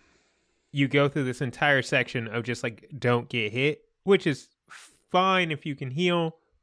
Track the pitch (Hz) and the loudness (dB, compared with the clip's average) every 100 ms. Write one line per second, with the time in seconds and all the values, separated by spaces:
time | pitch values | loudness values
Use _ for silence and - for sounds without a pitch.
0 | _ _ _ _ _ _ _ 139 135 139 | _ _ _ _ _ _ _ -2 2 2
1 | 143 151 127 123 131 - 147 139 - 139 | 2 0 -4 -4 -6 0 2 2 2 0
2 | 120 127 113 113 117 117 123 113 - 127 | 0 -4 -6 -6 -4 -6 -6 -8 -16 -4
3 | 120 120 120 120 107 117 143 147 _ _ | 0 0 0 -4 -4 0 0 -2 _ _
4 | 185 190 165 135 - _ _ - - _ | 2 4 4 -2 -8 _ _ -20 -20 _
5 | _ 180 190 185 170 147 156 139 131 135 | _ 2 4 2 0 -4 -6 -8 -6 0
6 | 180 175 165 160 _ _ | 2 2 0 -6 _ _